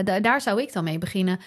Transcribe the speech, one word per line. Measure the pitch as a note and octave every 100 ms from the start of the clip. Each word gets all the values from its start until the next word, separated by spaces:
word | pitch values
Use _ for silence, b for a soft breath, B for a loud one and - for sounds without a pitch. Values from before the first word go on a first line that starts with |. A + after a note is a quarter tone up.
da-, | F#3+ F#3+
daar | A3+ C4+
zou | B3 G3+
ik | C#4+
dan | F#3
mee | E3 E3
beginnen | F3 G3 F#3 F#3